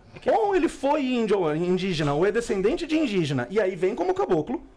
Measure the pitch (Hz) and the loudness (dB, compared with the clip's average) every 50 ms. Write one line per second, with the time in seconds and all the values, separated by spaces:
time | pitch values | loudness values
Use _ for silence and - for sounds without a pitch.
0 | - - - - - 247 294 403 440 403 392 359 294 330 - - - 277 294 311 | -20 -20 -20 -6 -2 0 2 2 2 2 2 2 2 0 -2 -2 -2 0 0 0
1 | 269 254 254 240 226 208 214 196 180 151 151 160 175 175 180 185 175 196 180 143 | 0 0 0 0 2 2 2 2 2 0 0 0 0 0 0 0 0 -2 -2 0
2 | 160 147 143 143 175 208 196 233 233 - 233 196 185 214 302 359 339 277 311 311 | 0 0 0 2 2 2 2 0 -2 -2 -2 0 0 0 0 0 -2 -2 0 0
3 | 320 247 202 185 160 135 147 131 120 - 185 214 208 185 190 165 175 185 233 - | 0 0 0 0 0 0 -2 -2 -4 -2 0 0 0 0 0 0 -2 -2 0 0
4 | 349 359 370 381 403 - 370 233 220 - 247 339 - - - | -2 -2 0 -2 0 0 0 0 0 -2 -6 -8 -8 -14 -20